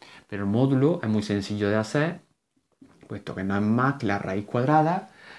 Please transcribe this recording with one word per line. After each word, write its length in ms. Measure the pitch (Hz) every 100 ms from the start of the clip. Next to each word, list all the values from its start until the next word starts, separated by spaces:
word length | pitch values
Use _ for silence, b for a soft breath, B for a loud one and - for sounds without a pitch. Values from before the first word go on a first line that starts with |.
| B B -
Pero 180 | 101
el 40 | 101
módulo 520 | 110 135 131 143 175
es 60 | 110
muy 140 | 107
sencillo 460 | 101 101 98 104 101
de 80 | 107
hacer, 440 | 110 147 156 170 - _ _ _ _ _ - - -
puesto 280 | 104 -
que 100 | -
no 100 | 95
es 80 | 101
más 340 | 107 117 135 139
que 100 | 110
la 120 | 101
raíz 280 | - 98 104
cuadrada 640 | 120 131 156 156 185 - B B